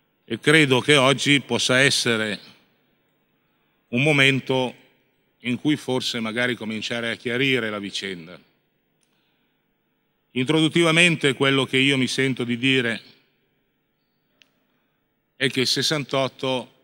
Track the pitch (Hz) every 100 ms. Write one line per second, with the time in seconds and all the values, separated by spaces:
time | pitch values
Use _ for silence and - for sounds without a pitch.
0 | _ _ - 110 147 156 143 127 143 147
1 | 127 120 139 143 - 117 - 127 135 -
2 | 123 113 107 95 - - _ _ _ _
3 | _ _ _ _ _ _ _ _ _ 120
4 | 151 143 135 131 - 131 123 - _ _
5 | _ _ _ _ 117 120 151 147 - 127
6 | - 120 113 113 123 107 110 107 - 120
7 | 117 107 120 123 139 127 110 104 98 -
8 | 98 87 82 85 _ _ _ _ _ _
9 | _ _ _ _ _ _ _ _ _ _
10 | _ _ _ 123 131 156 156 170 165 160
11 | 175 160 143 - 135 135 127 131 135 135
12 | 120 - 135 123 120 120 135 131 117 110
13 | - _ _ _ _ _ _ _ _ _
14 | _ _ _ _ _ _ _ _ _ _
15 | _ _ _ - 135 - - 143 123 151
16 | 135 139 131 - 135 127 - _